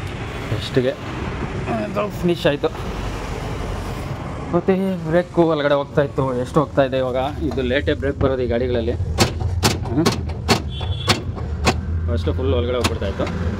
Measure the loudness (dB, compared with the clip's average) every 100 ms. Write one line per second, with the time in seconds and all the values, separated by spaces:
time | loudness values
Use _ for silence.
0 | -8 -6 -8 -8 -4 -4 0 2 2 0
1 | -6 -6 -4 -4 -4 -4 -2 -2 -2 -2
2 | -4 -2 0 2 2 2 0 -2 -6 -4
3 | -4 -6 -6 -6 -6 -6 -4 -4 -6 -6
4 | -6 -6 -6 -8 -2 0 2 2 2 -2
5 | 2 2 2 4 4 4 4 2 2 2
6 | 2 2 0 0 0 2 2 4 4 2
7 | 0 0 0 -2 -2 0 2 2 2 0
8 | 0 2 2 2 2 2 2 2 0 0
9 | -2 2 2 2 -2 0 0 0 0 2
10 | 2 2 -2 -4 2 2 2 -4 -4 -2
11 | 0 0 -2 -6 -6 0 0 0 -2 -2
12 | 0 0 0 0 2 2 2 0 0 0
13 | -2 -2 -2 -2 -2 -2